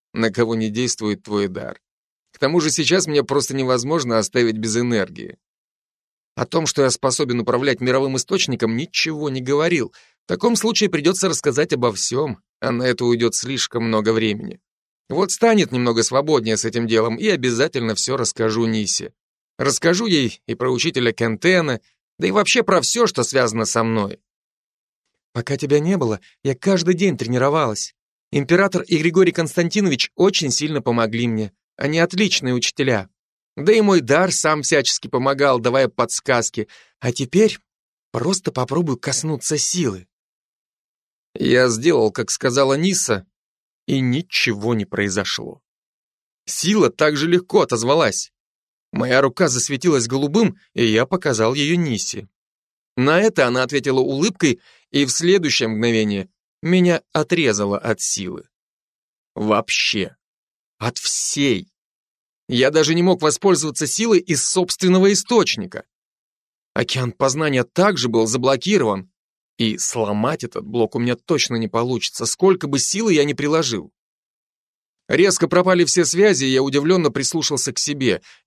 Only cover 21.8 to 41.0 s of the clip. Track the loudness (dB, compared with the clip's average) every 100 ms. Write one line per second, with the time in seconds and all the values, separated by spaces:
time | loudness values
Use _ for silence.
21.8 | -10 _ _ -6 -2 0 2 2 2 2
22.8 | 2 0 0 0 0 0 0 0 -2 0
23.8 | 0 0 -2 -6 _ _ _ _ _ _
24.8 | _ _ _ _ _ -8 -4 -4 2 2
25.8 | 2 0 0 -4 -8 _ -6 -2 0 2
26.8 | 2 2 0 0 -2 0 2 2 0 -4
27.8 | -8 -14 _ _ _ -4 2 2 2 -2
28.8 | 0 0 2 4 4 2 -2 -2 0 0
29.8 | 0 0 -2 2 2 2 -2 -2 -2 -2
30.8 | 0 0 0 0 -2 -2 -4 -10 _ -6
31.8 | -2 0 0 2 0 0 -2 -2 -2 -2
32.8 | 0 0 -4 _ _ _ _ -2 2 4
33.8 | 4 4 4 2 2 0 0 0 2 0
34.8 | 2 -4 -4 -2 -2 2 2 2 2 2
35.8 | 0 0 -4 -4 -2 0 -2 -6 -8 -12
36.8 | _ _ -6 -4 -2 2 2 0 _ _
37.8 | _ _ _ -6 -2 -2 -4 -4 -2 0
38.8 | -2 -2 -4 -4 -4 -6 -4 -4 -2 -2
39.8 | -4 -4 -12 _ _ _ _ _ _ _
40.8 | _ _